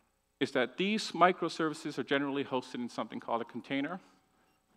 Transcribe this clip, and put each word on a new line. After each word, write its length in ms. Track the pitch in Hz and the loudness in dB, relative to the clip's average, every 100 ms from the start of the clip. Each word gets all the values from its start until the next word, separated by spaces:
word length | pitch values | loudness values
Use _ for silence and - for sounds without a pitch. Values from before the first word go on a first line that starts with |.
| _ _ _ - | _ _ _ -4
is 100 | 135 | 0
that 260 | 135 120 - | 2 2 2
these 340 | 190 214 - | 0 2 0
microservices 840 | - 175 185 170 - 160 151 156 143 | 6 6 6 -2 0 -2 -2 -6 -4
are 60 | |
generally 400 | 123 139 143 139 | 0 2 2 -2
hosted 320 | 135 131 123 120 | -2 -2 -4 -6
in 140 | 120 | -6
something 320 | - 113 117 | -4 -6 -6
called 200 | - 117 | -4 -2
a 40 | 117 | -4
container. 560 | 123 - 139 143 185 - _ _ _ _ _ _ | -10 -6 -4 -4 -6 -12 _ _ _ _ _ _